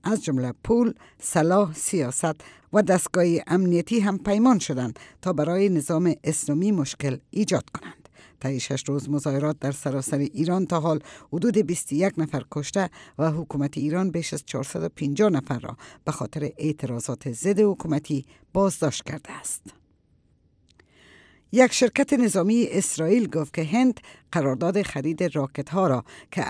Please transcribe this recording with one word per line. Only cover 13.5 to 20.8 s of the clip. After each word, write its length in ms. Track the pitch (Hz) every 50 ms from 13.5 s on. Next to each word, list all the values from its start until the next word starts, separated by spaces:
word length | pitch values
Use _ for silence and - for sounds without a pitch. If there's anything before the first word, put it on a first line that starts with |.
| - 143 143 143 147 151
ایران 340 | 139 151 151 180 190 190
بیش 220 | 156 170 160 - -
از 100 | 147 -
چهارصد 380 | - - 123 135 - - 170 165
و 60 | -
پنجاه 400 | - - - 139 143 - 214 214
نفر 300 | 175 139 127 - 127 117
را 180 | - - - - - - - - -
به 60 | -
خاطر 400 | 151 - - 107 - 151 147 135 - -
اعتراضات 760 | - 156 147 151 - 160 123 117 - - 127 - - 139
ضد 280 | 117 - - 185 202 180
حکومتی 640 | 214 208 190 - - 170 156 147 - - 151 135 131 _ - _ _ _ -
بازداشت 500 | 185 196 196 - - - 139 - - -
کرده 280 | - 156 151 - -
است. 300 | - - - - - - - - - _ _ _ _ _ _ _ _ _ _ _ _ _ _ _ _ _ _ _ _ _